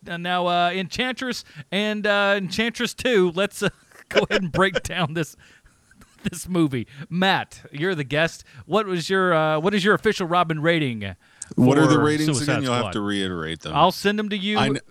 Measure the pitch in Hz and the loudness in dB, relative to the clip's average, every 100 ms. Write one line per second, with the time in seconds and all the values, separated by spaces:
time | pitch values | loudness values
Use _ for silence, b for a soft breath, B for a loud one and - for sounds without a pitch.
0 | - 170 180 180 175 175 175 185 180 - | -12 -8 -4 0 2 2 0 -2 -4 -4
1 | 254 247 254 - B 151 - 190 214 214 | -4 -4 -6 -6 B -18 -6 -2 -2 -2
2 | 208 202 196 202 180 185 233 - 233 - | 0 2 2 2 0 -2 -2 -2 -6 -2
3 | 254 220 180 170 202 - 202 - _ - | 2 4 4 2 -2 -2 -4 -6 _ -20
4 | - 214 196 214 180 165 196 208 170 170 | -4 0 2 0 0 2 2 0 -4 -4
5 | 151 165 151 - b b b b b b | -2 -2 -6 -10 b b b b b b
6 | - _ 208 170 175 175 156 127 104 139 | -20 _ -10 -10 -2 2 2 0 -6 -12
7 | - 170 190 156 107 - - 143 185 165 | -8 0 2 2 -2 -12 -14 -4 -2 -2
8 | 127 147 165 - B 135 113 196 202 175 | -2 0 0 -4 B -20 -2 -2 0 -4
9 | 151 190 185 160 156 156 180 202 196 185 | 0 0 2 2 2 0 0 2 2 2
10 | 220 202 170 175 165 156 160 170 139 110 | 2 0 0 0 0 0 0 0 0 -4
11 | 101 90 B B B - 123 143 156 151 | -10 -12 B B B 2 4 6 6 4
12 | 151 151 156 139 143 123 131 120 104 104 | 4 2 0 0 0 0 0 0 -2 -2
13 | 101 101 95 87 78 82 78 139 180 - | -2 -2 -2 -4 -6 -8 -4 2 2 2
14 | 202 208 214 202 196 214 135 139 - | -2 -2 -4 -4 -2 0 0 -2 -4